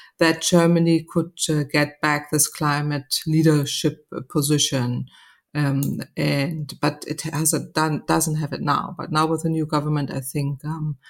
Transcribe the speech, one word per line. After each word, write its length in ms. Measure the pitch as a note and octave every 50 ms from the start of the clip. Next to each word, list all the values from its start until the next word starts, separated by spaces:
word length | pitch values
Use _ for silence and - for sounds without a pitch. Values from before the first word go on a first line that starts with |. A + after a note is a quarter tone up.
| - - _ -
that 220 | E3+ D#3+ E3 E3 -
Germany 640 | - F3+ E3+ E3+ E3+ E3+ E3+ E3+ E3+ E3 D#3+ D#3+ -
could, 220 | - F3 D#3+ E3+ - - - -
uh, 140 | D#3 D3+ C#3+
get 360 | - - - D3 - - -
back 300 | - D3+ D3 D3 D3 -
this 180 | - D3+ -
climate 760 | - - - D#3 D3 C#3+ D3 D3 D3 D3 C#3 C3 - - - -
leadership 800 | D#3+ D#3 D#3+ D#3+ E3 D3+ D3 C#3 C3+ - - - D#3 - - _ - - - C3 -
position. 760 | - D#3 C#3 D3 D3+ C#3+ - - C#3+ C3 B2 B2 B2 B2+ B2+ - _ - - - _ _ _ _ -
Um, 460 | D3+ D3 C#3 C3+ C3+ C#3+ - - - - - -
and, 560 | - D3+ D3 C#3+ C#3+ C#3 D#3 D#3+ D#3 D3 - - -
but 240 | - D3 D3 - -
it 140 | - D3+ -
hasn't 520 | - D#3 D#3 D3+ D#3+ D3+ - C#3 - - -
done, 300 | D#3 D#3 D#3 D3+ - -
doesn't 280 | - E3 E3 D#3 D#3+ D#3
have 180 | D#3 D#3 C#3 -
it 80 | C#3+
now. 340 | C#3+ D3 C#3 - - - -
But 160 | - - -
now 140 | D#3 D#3 D#3+
with 160 | D#3 E3 D#3
the 80 | E3 E3
new 160 | D#3+ D#3+ D#3
government, 460 | D3+ D#3+ D3 C#3+ D3+ D3+ D3 C#3+ -
I 80 | - C#3
think, 440 | C3 - - D3+ C#3 C#3+ C#3+ C3+ -
um, 340 | D3+ D#3+ D#3+ D#3 D3+ C#3+ - _